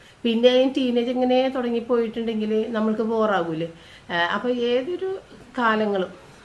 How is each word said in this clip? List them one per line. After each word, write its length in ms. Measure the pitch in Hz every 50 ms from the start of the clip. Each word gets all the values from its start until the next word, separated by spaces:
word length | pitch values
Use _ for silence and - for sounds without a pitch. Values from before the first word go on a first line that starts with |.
| - - - - -
പിന്നെയും 500 | 233 226 226 233 247 254 254 262 269 262 294
ടീനേജ് 320 | 262 247 240 240 233 247
ഇങ്ങനെ 400 | 247 254 254 254 254 254 262 262
തുടങ്ങിപ്പോയിട്ടുണ്ടെങ്കിൽ 1200 | 262 269 240 240 233 233 226 233 247 233 233 220 220 233 226 226 226 214 214 214 220 220 220 233
നമ്മൾക്ക് 300 | 233 214 220 220 214 214
ബോറാകൂലേ? 720 | 220 220 226 220 214 214 202 180 170 170 160 156 165 165 - - - - - - - -
ആ, 80 | 180 170 170 175 190
അപ്പൊ 140 | 208 240 247
ഏതൊരു 720 | 254 240 240 240 240 254 262 330 359 349 381 381 381 370 - - - - - - - -
കാലങ്ങളും, 560 | 240 226 220 214 214 208 202 190 180 185 - - - - - - -